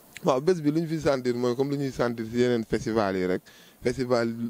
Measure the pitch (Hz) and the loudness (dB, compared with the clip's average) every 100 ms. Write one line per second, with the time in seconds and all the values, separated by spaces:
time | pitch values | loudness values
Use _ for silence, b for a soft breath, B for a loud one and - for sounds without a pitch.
0 | - - 143 131 151 185 147 156 165 160 | -20 -4 0 2 2 2 2 0 -2 -2
1 | 151 135 123 120 123 120 139 143 139 127 | 0 0 0 0 0 0 0 0 -4 -2
2 | 123 117 110 120 123 120 110 113 113 110 | -2 -2 -4 2 2 2 0 -2 0 0
3 | 101 95 90 92 - B B B 120 127 | 0 0 0 0 -4 B B B -4 -2
4 | 123 120 117 117 117 | 0 0 0 -4 -8